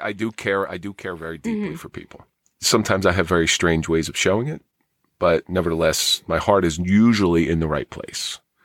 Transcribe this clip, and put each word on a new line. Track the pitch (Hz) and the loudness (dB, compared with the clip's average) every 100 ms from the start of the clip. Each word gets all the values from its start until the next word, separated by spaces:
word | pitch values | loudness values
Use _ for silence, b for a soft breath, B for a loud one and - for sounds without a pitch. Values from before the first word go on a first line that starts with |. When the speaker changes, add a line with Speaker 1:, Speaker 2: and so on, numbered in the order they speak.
Speaker 1:
I | 107 | -8
do | 101 110 | -4 -6
care. | - 107 98 87 | -4 -2 0 -2
I | 87 | -6
do | 98 | -10
care | 98 - | -10 -10
very | 87 80 82 | -10 -10 -8
deeply | 220 220 202 | -6 -4 -6
Speaker 2:
Mm-hmm. | 160 | -10
Speaker 1:
for | - | -12
people. | - - - - _ _ - | -16 -16 -20 -20 _ _ -8
Sometimes | - 120 104 95 | 0 0 2 2
I | 95 | 2
have | 90 85 | 2 2
very | 90 82 | 2 2
strange | - 87 82 78 | 2 2 2 0
ways | 82 76 | -2 -2
of | - | -2
showing | 92 101 135 | 0 0 -2
it, | 156 _ _ _ _ _ - | -8 _ _ _ _ _ -2
but | 90 82 - | 2 2 0
nevertheless, | 90 85 82 80 76 - - - | -2 0 0 0 0 0 0 0
my | 82 | -2
heart | 92 101 | 2 4
is | 87 78 | 2 0
usually | 90 101 113 110 95 85 82 | 2 6 6 4 4 2 2
in | 82 | 0
the | 80 | 0
right | 73 - | -2 -6
place. | - - - - - _ _ | -12 -12 -10 -10 -12 _ _